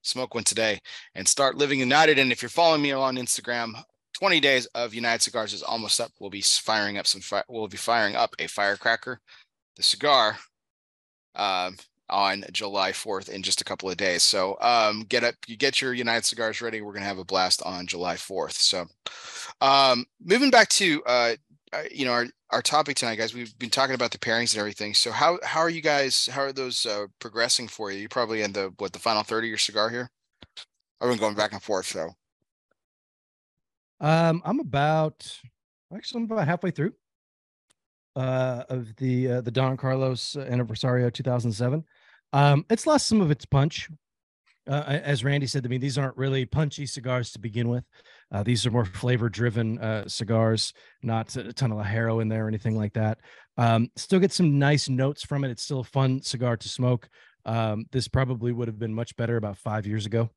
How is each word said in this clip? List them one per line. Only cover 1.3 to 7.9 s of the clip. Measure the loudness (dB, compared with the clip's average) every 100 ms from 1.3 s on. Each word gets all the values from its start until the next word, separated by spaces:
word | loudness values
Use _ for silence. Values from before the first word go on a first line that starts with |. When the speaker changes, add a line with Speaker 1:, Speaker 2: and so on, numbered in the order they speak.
| 2 2 2
Speaker 1:
living | 0 2
united. | 4 6 8 6
And | 4
if | 0
you're | -2
following | 2 4 4
me | 2
on | 0 -2 -2
Instagram, | -4 -4 -2 -4 -4 -8 -18 _ _
twenty | -2 2 4
days | 6 4 2
of | -4 -4
United | -2 -2 0
Cigars | 0 -2 -4
is | -6
almost | -4 -6 -2 -2
up. | -2 _
We'll | -12
be | -2
s-, | 0 0
firing | 0 0 0 -2
up | -2
some | -2
fi-, | -2 -4 -4
we'll | -8 -8
be | -6
firing | 0